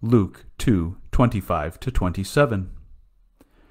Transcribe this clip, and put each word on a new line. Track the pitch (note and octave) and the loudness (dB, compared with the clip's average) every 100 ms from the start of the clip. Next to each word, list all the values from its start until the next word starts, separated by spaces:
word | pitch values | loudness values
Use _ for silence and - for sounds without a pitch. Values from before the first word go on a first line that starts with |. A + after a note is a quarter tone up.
Luke | A2+ A#2+ F#2 - - - | 2 4 4 -4 -20 -4
two | - G2+ E2 F#2 - | 0 2 0 -6 -4
twenty-five | - A#2+ G#2 - E2+ D2+ - | 2 2 2 -2 -4 -4 -8
to | - | -4
twenty-seven. | B2 F#2 F2 F#2+ - D3 G#2 F#2 - - - _ _ _ _ _ _ _ | -2 -2 -2 -2 2 2 0 -6 -12 -18 -20 _ _ _ _ _ _ _